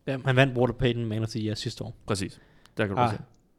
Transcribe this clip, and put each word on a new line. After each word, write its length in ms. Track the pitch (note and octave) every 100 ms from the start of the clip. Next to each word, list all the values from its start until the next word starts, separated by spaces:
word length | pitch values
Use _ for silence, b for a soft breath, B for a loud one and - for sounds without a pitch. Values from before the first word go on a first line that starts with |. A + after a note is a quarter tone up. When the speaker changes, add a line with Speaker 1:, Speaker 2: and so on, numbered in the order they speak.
| -
Speaker 1:
Ja, 100 | C3+ B2+
han 100 | B2+
vandt 220 | C3+ B2
Walter 160 | B2 A#2
Payton 300 | B2+ A#2+ A#2
Man 180 | G#2+
of 60 | A2
the 100 | A#2 G#2+
Year 100 | G#2+
sidste 280 | A#2+ -
år. 120 | A2 - -
Speaker 2:
Præcis. 320 | G2+ F#2+ - b b b -
Der 100 | G#2+
kan 80 | G2
du 60 |
Speaker 1:
Ah, 100 | B2
Speaker 2:
se. 60 | G#2 - _ _